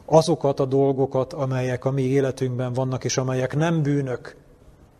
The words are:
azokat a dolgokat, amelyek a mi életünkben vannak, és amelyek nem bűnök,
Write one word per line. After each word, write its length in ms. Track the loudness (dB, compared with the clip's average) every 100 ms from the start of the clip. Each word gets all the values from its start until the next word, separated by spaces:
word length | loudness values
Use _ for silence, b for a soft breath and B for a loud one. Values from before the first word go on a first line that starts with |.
| 4
azokat 540 | 4 6 0 0 0
a 60 | 0
dolgokat, 680 | 2 2 2 0 0 -2
amelyek 520 | -4 -4 -2 -2 -2 -2
a 60 |
mi 100 | 0
életünkben 720 | 2 2 0 -2 -4 -2 -4
vannak, 300 | -2 -2 -2
és 140 | -2 -2
amelyek 380 | 0 -2 -2 0
nem 260 | 0 2
bűnök, 540 | 2 0 -2 -6 -10 -20 -20 -20 -20 -20 -20